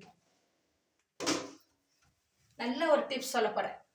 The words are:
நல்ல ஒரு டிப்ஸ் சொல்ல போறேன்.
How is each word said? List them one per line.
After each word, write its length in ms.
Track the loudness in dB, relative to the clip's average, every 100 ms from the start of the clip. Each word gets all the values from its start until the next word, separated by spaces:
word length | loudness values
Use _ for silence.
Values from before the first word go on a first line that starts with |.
| -20 -20 _ _ _ _ _ _ _ _ _ -8 -2 -2 -4 -14 _ _ _ _ _ _ _ _ _ -6
நல்ல 300 | -2 0 4
ஒரு 120 | 4
டிப்ஸ் 320 | 2 -4 -2
சொல்ல 160 | 0 0
போறேன். 280 | 0 -4 -6 -18